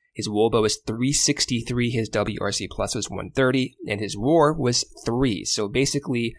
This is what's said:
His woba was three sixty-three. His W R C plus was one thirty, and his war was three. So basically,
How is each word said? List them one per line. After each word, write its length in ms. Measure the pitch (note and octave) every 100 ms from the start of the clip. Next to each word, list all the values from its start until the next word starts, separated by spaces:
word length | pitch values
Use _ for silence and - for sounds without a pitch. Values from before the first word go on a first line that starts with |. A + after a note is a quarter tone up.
| _ -
His 140 | A2
woba 320 | G#2 A2+ A2+
was 160 | G#2+ - -
three 260 | A2+ B2+
sixty-three. 800 | C#3+ - C#3 - A#2+ A2+ B2 A#2+
His 180 | A2+ A2
W 280 | A2 G#2 G2+
R 120 | G2+
C 160 | G2 G2
plus 220 | - G2+
was 160 | A2 -
one 220 | - F2
thirty, 440 | - C3 C3 B2+ - E4+
and 120 | G#2
his 160 | G2+ G2+
war 380 | A#2+ E3+ D3
was 320 | D#3 B2 A#2+ - -
three. 400 | - A#2+ C3+ F#2+
So 240 | - - G2+
basically, 680 | A2+ C#3 C#3+ C#3 A#2+ A2+